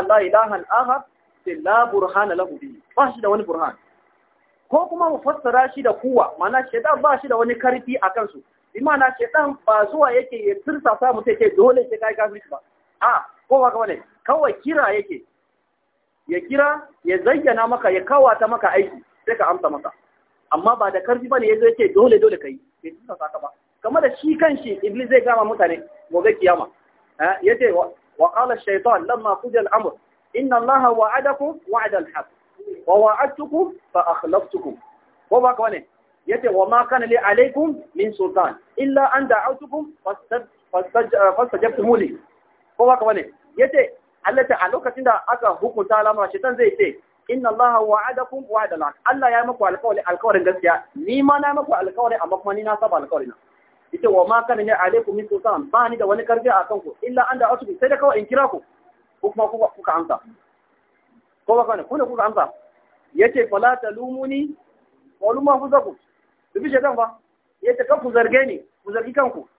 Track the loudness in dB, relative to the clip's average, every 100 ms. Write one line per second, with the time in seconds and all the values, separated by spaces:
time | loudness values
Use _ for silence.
0 | 4 2 4 2 2 -2 -2 -2 0 -2
1 | -6 _ _ _ -12 -6 0 2 2 0
2 | 0 0 -2 -2 -6 -8 -18 -20 _ 0
3 | 0 0 -2 0 -2 -4 -6 -8 _ _
4 | _ _ _ _ _ _ _ 0 0 -2
5 | -2 0 -4 -2 0 2 2 0 -2 0
6 | 0 2 2 -2 -2 0 -2 -4 0 2
7 | 2 0 -2 -2 0 0 -2 -2 -4 -4
8 | -2 -2 -6 -10 _ _ _ -6 -2 2
9 | 2 0 -2 0 0 -2 0 2 2 2
10 | 2 2 -2 -4 -4 -4 -6 -2 -2 0
11 | 0 0 -2 0 2 4 6 4 0 -4
12 | -6 -4 -4 -6 -16 -18 -18 _ _ _
13 | 0 0 -4 _ _ 2 2 0 -4 -6
14 | -12 _ -2 0 0 -2 -4 0 0 -2
15 | -6 -12 -16 _ _ _ _ _ _ _
16 | _ _ -8 -8 -2 0 0 0 -8 _
17 | -4 0 2 2 2 2 0 0 0 -2
18 | 2 6 6 6 0 0 0 0 -2 -6
19 | -20 _ -6 -2 0 0 -2 -4 -10 -16
20 | _ _ _ _ _ 0 2 2 0 -2
21 | -2 -2 0 0 2 4 2 2 2 6
22 | 6 6 4 2 -6 -16 _ _ -18 -18
23 | -16 -12 -10 -10 -12 -16 _ _ -2 0
24 | 0 0 -2 2 2 0 -6 -6 -6 -6
25 | 2 2 4 0 0 0 0 0 -10 -20
26 | _ 0 2 2 2 2 -2 _ _ _
27 | _ -4 -4 0 0 2 2 0 -2 -8
28 | _ 0 0 2 -2 -2 -4 -2 2 0
29 | 0 -4 -2 -4 -2 -2 0 -2 -2 -8
30 | _ _ _ -6 0 0 2 2 2 2
31 | 0 0 -2 -4 -6 -8 -6 -4 -2 -4
32 | -6 -12 -14 _ _ _ -16 -10 2 4
33 | 6 4 -2 -4 -6 -2 -2 -6 _ -2
34 | 0 -2 -2 -2 -2 -8 -10 -14 -20 _
35 | _ _ _ 2 2 0 -2 -4 -12 _
36 | _ _ -6 -2 0 0 2 2 2 -2
37 | 0 0 2 4 2 2 -4 -4 -10 -6
38 | -6 -2 -2 0 -2 -4 _ -6 0 2
39 | 2 0 2 0 0 -6 -8 -10 -10 -12
40 | -10 -10 _ -8 -8 _ _ -4 -2 -2
41 | 0 2 2 2 -2 0 -2 0 2 2
42 | 0 -6 -18 _ _ _ _ 2 4 4
43 | 2 0 -4 _ _ 0 2 4 0 -4
44 | _ _ -2 0 0 0 0 -2 -6 -2
45 | 0 0 0 -2 -2 -2 -4 -4 0 2
46 | 2 0 -2 -4 -6 0 0 2 -2 -2
47 | _ _ -8 -4 -2 2 2 2 2 0
48 | 0 -6 -8 -10 -6 -4 -4 -4 -8 -4
49 | -2 0 2 2 0 -2 -2 0 -2 -2
50 | -4 -4 0 2 0 0 0 0 -4 -12
51 | -4 0 2 2 0 -2 -2 -2 -2 -4
52 | -4 -2 -4 -4 -4 -6 -4 -2 -2 -2
53 | -2 -6 -6 -14 _ _ _ _ _ -2
54 | 2 4 4 2 0 -2 0 0 2 0
55 | 0 -6 -6 -4 -2 -4 0 0 0 0
56 | -2 -2 0 0 2 0 0 -6 -8 -12
57 | -4 -2 0 0 0 0 -4 -4 0 2
58 | 2 0 0 0 0 -2 -12 _ _ _
59 | _ _ -4 0 -2 0 -2 -2 -2 -2
60 | -2 -6 -8 _ _ _ _ _ _ _
61 | _ _ _ _ 0 2 2 -2 -4 -4
62 | -4 0 0 0 -2 -6 _ _ _ _
63 | _ 2 2 4 0 2 2 2 -4 -10
64 | -10 -8 -6 -6 -6 -10 _ _ _ _
65 | _ _ -2 0 2 0 2 0 0 -10
66 | _ _ _ _ _ -8 -2 0 0 -2
67 | -4 -6 _ _ _ _ -4 -2 0 0
68 | 2 0 2 2 0 -4 -14 _ -10 -8
69 | -4 -2 -2 -4 -16